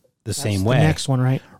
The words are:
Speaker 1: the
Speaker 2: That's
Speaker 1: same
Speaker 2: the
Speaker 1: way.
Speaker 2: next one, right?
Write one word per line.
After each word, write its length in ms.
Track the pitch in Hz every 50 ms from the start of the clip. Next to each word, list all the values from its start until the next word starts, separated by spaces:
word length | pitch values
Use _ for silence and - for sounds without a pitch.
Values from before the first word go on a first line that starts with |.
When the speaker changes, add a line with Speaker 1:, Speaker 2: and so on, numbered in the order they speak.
| _ _ _ _ -
Speaker 1:
the 60 | 110
Speaker 2:
That's 100 | 101 -
Speaker 1:
same 220 | - 110 101 98 98
Speaker 2:
the 60 | 110
Speaker 1:
way. 80 | 127 147
Speaker 2:
next 280 | 151 156 151 - - -
one, 140 | 131 127
right? 200 | 127 127 131 127 - - - -